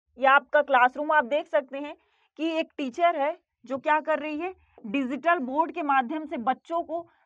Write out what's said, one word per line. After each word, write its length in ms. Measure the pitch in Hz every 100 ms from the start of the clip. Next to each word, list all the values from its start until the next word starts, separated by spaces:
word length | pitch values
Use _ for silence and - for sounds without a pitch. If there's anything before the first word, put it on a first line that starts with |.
| _ -
या 140 | 262
आपका 300 | 269 262 294
क्लासरूम, 500 | 285 254 247 262 302
आप 140 | 302 240
देख 220 | 285 349
सकते 300 | 311 269 269
हैं 200 | 294 349 _ _ _ -
कि 120 | 330
एक 240 | 320 330 -
टीचर 380 | 269 233 339 330
है 240 | 277 359 _ _ 226
जो 120 | 262
क्या 220 | 302 302
कर 200 | 311 311
रही 200 | 302 302
है, 140 | 359 381 _ _ 220
डिजिटल 540 | 269 254 262 330 349
बोर्ड 320 | 247 277 320
के 100 | 320
माध्यम 440 | 294 269 240 311 311
से 120 | 311
बच्चों 460 | 233 262 - 339
को 240 | 330 330 339 _